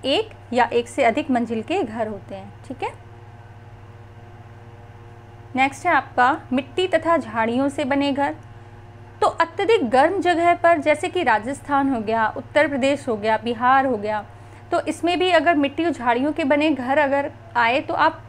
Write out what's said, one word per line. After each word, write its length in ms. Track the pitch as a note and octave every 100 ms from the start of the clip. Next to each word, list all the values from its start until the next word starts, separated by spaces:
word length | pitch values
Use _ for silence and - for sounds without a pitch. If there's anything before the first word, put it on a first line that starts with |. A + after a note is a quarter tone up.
| C4
एक 240 | D#4 A4 - -
या 160 | A#3+ A#3+
एक 140 | A#3 A#3+
से 160 | -
अधिक 280 | A#3 A3+ D4+
मंजिल 300 | B3 A#3 A3+
के 220 | G#3+ F4+
घर 240 | C4+ A3 G#3+
होते 280 | G3+ - G3
हैं, 180 | G3 - -
ठीक 160 | C4
है। 100 | G#4+ - - - - - - - - - - - - - - - - - - - - - - - - - - B3+
Next 320 | C4+ - F4+
है 60 |
आपका 480 | D4+ C4 - B3 E4 -
मिट्टी 340 | B3 C#4 - F#4
तथा 300 | E4 D#4+ E4
झाड़ियों 520 | A3+ A3 A3+ A#3+ C#4
से 140 | C#4
बने 280 | C#4 C#4 C#4+
घर। 240 | C#4 C#4+ D#4 - - - - - - - -
तो 60 | -
अत्यधिक 640 | - E4 - G4 A4+ B3+
गर्म 320 | B3 D4+ G4
जगह 340 | E4+ E4 E4+ F4
पर 220 | E4+ E4+
जैसे 300 | C#4+ D4 F4+
कि 160 | F4+
राजस्थान 680 | D#4 G#3+ G#3+ C#4 - C#4 C#4
हो 80 | B3+
गया, 320 | G#3 A3+ A3 -
उत्तर 300 | - D4 D4+
प्रदेश 400 | C#4 C4+ C#4+ -
हो 100 | A3
गया, 200 | G#3+ A3
बिहार 480 | A3 A3+ B3 C4+ C4
हो 120 | A3+
गया, 280 | G#3 G#3+ G#3 - - - -
तो 100 | E4+
इसमें 380 | - D4+ E4 F4
भी 120 | F#4
अगर 240 | E4+ D4+ D#4+
मिट्टी 300 | C#4 C#4 E4
और 60 |
झाड़ियों 400 | D4 A#3+ A#3+ C#4+
के 120 | D4+
बने 280 | D4+ D4 D#4
घर 260 | C4+ B3 C#4
अगर 340 | C#4+ C#4 C#4+ - - -
आए 260 | A#3 C4
तो 120 | D#4
आप 280 | D#4+ D#4 D#4+